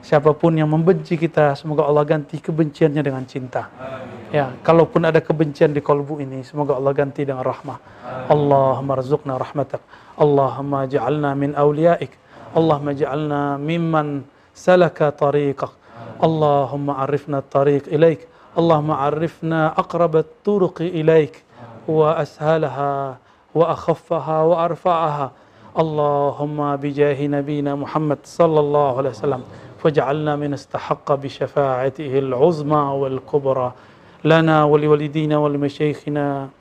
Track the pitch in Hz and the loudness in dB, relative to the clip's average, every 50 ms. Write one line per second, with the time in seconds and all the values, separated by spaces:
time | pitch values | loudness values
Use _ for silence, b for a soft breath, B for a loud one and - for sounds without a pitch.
0 | - - 160 147 139 156 143 - - 170 165 156 156 151 151 160 160 175 190 160 | 0 2 0 4 4 4 2 4 2 2 2 2 2 2 2 2 4 2 2 2
1 | 156 - 175 151 165 160 - 165 151 143 139 - - 156 151 143 151 143 147 151 | 0 -4 -2 -2 -2 -2 2 2 2 2 0 -2 -6 -4 -2 0 2 2 2 2
2 | 147 147 165 151 143 - - 147 - - 160 156 165 156 - - 165 151 139 156 | 2 2 -2 -2 -2 -8 -12 -10 -8 -6 -2 -2 -2 -2 0 0 0 2 2 0
3 | 143 143 131 131 131 123 - 139 127 123 - 127 117 - - - - - - - | -2 -2 -4 -6 -10 -10 -10 -12 -12 -6 -8 -8 -8 -8 -16 -16 -14 -14 -12 -14
4 | - - - - - - - 147 139 127 123 - - - 165 165 160 156 - 175 | -14 -14 -16 -16 -12 -2 -2 -2 -2 -2 -6 -2 2 4 6 6 4 4 2 0
5 | 170 160 156 160 160 - 165 151 160 147 139 - 165 156 147 147 139 - 147 143 | 2 4 2 2 2 0 0 0 0 -2 2 2 2 2 2 -2 0 0 0 0
6 | 143 139 156 147 139 131 135 131 123 - - 147 147 135 143 127 139 139 139 147 | 0 -6 -8 -8 -8 -10 -10 -12 -12 -10 -6 -6 -2 -2 -2 0 0 0 0 0
7 | 143 139 131 - 147 139 131 127 131 127 120 - - 143 120 - _ - - - | -2 -2 -4 -6 -6 -6 -4 -4 -4 -6 -6 -6 -12 -14 -14 -14 _ -20 -20 -18
8 | - - 127 131 127 - 151 147 143 143 139 139 135 131 131 127 135 139 135 131 | -14 -12 -12 -12 2 2 2 4 4 4 4 4 4 4 2 0 -2 -4 -4 -4
9 | 127 127 151 - - 143 131 127 127 - - 151 131 - - - _ B B B | 0 -2 -4 -4 -2 -6 -6 -6 -6 -6 -6 -6 -6 -6 -8 -12 _ B B B
10 | B B B - 156 147 143 139 135 127 120 131 139 143 143 135 135 131 135 143 | B B B 0 2 4 4 2 2 0 -2 -6 -6 -4 -4 -4 -4 -2 -2 -2
11 | - 127 151 151 147 143 139 139 143 143 143 143 147 147 147 151 160 170 170 165 | -2 0 -2 -2 -2 -2 -2 -2 -4 -2 0 2 2 2 2 4 2 2 2 2
12 | 143 - - _ B B B B B B - 165 165 160 151 143 143 147 143 135 | -4 -12 -12 _ B B B B B B 0 0 2 2 2 0 -2 -6 -2 -2
13 | 151 139 131 151 156 147 143 143 143 143 143 143 143 151 170 170 165 165 160 156 | -4 -4 -2 -4 -4 -2 -2 -2 -2 -2 -4 -4 -4 -4 -2 -2 -2 0 0 0
14 | 147 147 143 139 127 b b b b b b - - 180 185 180 175 160 - - | -2 -2 -6 -8 -10 b b b b b b -2 2 4 6 6 4 2 2 0
15 | 165 143 - - - 175 147 147 143 139 135 - 135 - _ B B B B B | 0 0 0 0 -2 0 2 0 0 0 -2 -4 -8 -8 _ B B B B B
16 | B B B B 170 160 160 156 151 147 143 143 139 120 139 143 143 143 143 135 | B B B B 0 2 2 2 2 2 2 2 0 -2 -4 -6 -4 -4 -4 -4
17 | 135 135 143 135 - - 147 139 - _ - 139 139 147 143 139 135 - 170 147 | -2 -2 -2 -4 -4 -4 -6 -6 -6 _ 0 2 2 4 2 0 -2 -2 2 4
18 | 160 165 151 - - B B B B B B 175 165 165 165 151 147 151 156 135 | 4 4 4 0 -8 B B B B B B 0 2 4 4 2 2 -2 -2 0
19 | 139 147 147 156 170 156 - - - 160 165 160 156 160 - 190 185 - - 165 | 0 -2 0 -2 -4 -6 -6 -6 -6 -2 0 0 0 0 0 -2 -4 -2 0 0
20 | 170 165 156 160 160 - - _ _ 208 208 202 190 185 185 - 160 180 185 160 | 0 2 2 0 0 0 -10 _ _ 0 2 2 2 0 0 -4 -6 -4 -2 0
21 | 156 156 160 160 151 139 - - _ B B B B B B B - - 160 156 | 2 6 6 6 4 2 -6 -18 _ B B B B B B B -6 -2 2 2
22 | 151 151 160 160 147 - - - 151 151 160 160 160 139 123 135 139 143 139 139 | 4 2 2 0 -4 -6 -6 -4 0 0 2 2 0 -4 -4 -4 -4 -4 -4 -4
23 | 139 135 127 - b b b b b b _ 156 170 165 151 - - - 156 - | -6 -8 -10 -14 b b b b b b _ 0 2 2 0 -2 -2 -2 -2 -2
24 | _ _ 170 160 139 156 156 156 160 165 180 165 170 170 165 - - 185 170 160 | _ _ -4 -4 -2 -2 0 2 2 2 2 2 0 -2 -4 -2 0 0 0 2
25 | 165 156 147 147 139 127 B B B B B B B B B 160 160 160 151 151 | 0 -2 -2 -4 -6 -8 B B B B B B B B B -2 -2 0 0 0
26 | 147 147 143 143 143 143 - - 147 147 151 151 147 143 143 139 139 147 143 147 | 0 0 2 2 0 0 -2 -2 -6 -6 -4 -4 -2 -4 -4 -4 -4 -6 0 0
27 | 147 147 143 131 147 143 143 143 139 147 147 147 143 143 139 143 139 - - 156 | 2 2 2 -2 -2 -2 -2 -2 -2 -4 -4 -4 -2 -4 -4 -6 -8 -4 -4 -2
28 | 156 151 143 - - - - - 170 165 156 151 147 143 147 147 143 139 120 131 | 0 0 -2 -4 -6 -18 0 2 2 4 4 2 2 2 2 2 2 2 0 -2
29 | 139 135 117 - - 143 135 123 120 B B B B B B - - 165 143 151 | -2 -4 -4 -4 -4 -4 -4 -4 -8 B B B B B B -2 -2 0 2 2
30 | - 135 147 156 151 151 147 143 147 143 143 135 - _ - 143 - - 151 - | 0 0 -2 -2 -2 -2 -2 -2 -4 -6 -6 -8 -8 _ -10 -10 -4 -6 -6 -6
31 | _ - 143 139 135 135 - - 147 139 - 151 139 135 131 123 131 139 131 - | _ -2 -2 -2 -2 -10 -8 -8 -8 -4 -2 -2 0 0 0 -2 -2 -4 -4 -6
32 | 156 135 127 139 139 131 127 120 143 175 170 151 147 143 151 151 143 139 139 139 | -8 -4 -2 -2 -2 -2 0 2 2 2 2 0 -2 0 0 0 0 0 -2 -4
33 | 139 135 131 127 - - - 147 135 135 131 131 127 123 120 B B B B B | -4 -4 -4 -8 -6 -2 -2 0 0 0 -2 0 -2 -4 -6 B B B B B
34 | B B B B - 151 160 165 160 160 160 156 151 147 147 151 151 151 151 147 | B B B B 0 2 4 4 4 4 4 4 4 4 4 2 4 2 2 2
35 | 151 147 143 160 156 151 151 147 147 147 143 143 143 143 143 - 151 151 139 - | 0 -4 -4 -4 -2 0 0 0 0 0 0 -2 -4 -4 -2 -2 -2 -2 -4 -4
36 | - 151 147 147 143 143 139 139 135 135 _ _ | -8 -6 -4 -2 -2 -2 -4 -6 -8 -12 _ _